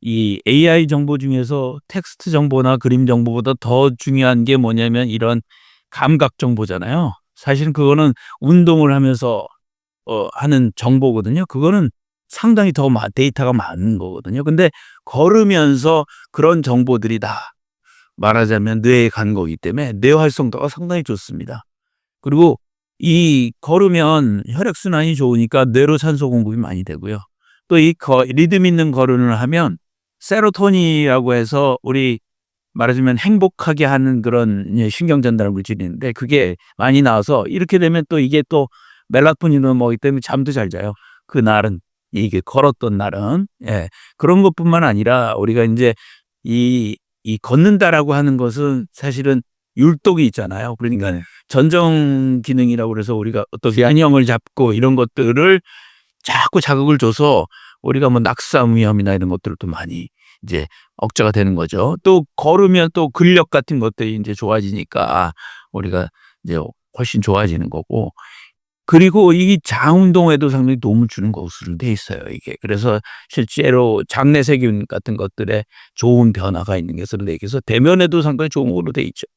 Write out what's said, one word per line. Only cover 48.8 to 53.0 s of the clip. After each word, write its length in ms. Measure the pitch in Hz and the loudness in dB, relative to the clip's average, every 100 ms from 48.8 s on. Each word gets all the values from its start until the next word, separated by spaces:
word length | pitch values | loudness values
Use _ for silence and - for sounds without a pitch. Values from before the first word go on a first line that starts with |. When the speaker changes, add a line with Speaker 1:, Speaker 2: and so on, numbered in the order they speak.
| 107 | -6
Speaker 1:
사실은 480 | - 143 127 139 135 - _ _ - | -10 -8 -4 0 -2 -2 _ _ 2
율동이 480 | 143 156 - 175 139 | 2 4 0 2 0
있잖아요. 480 | 107 95 95 113 113 | -2 -8 -8 -10 -6
그러니까 340 | 117 117 98 | -6 -4 -4
Speaker 2:
네. 100 | 87 85 - _ | -6 -10 -20 _
Speaker 1:
전정 960 | 131 151 175 170 156 147 135 131 127 | 2 2 2 2 2 0 0 0 -2
기능이라고 480 | 117 131 123 120 113 | -2 0 0 0 -4
그래서 240 | 110 | -6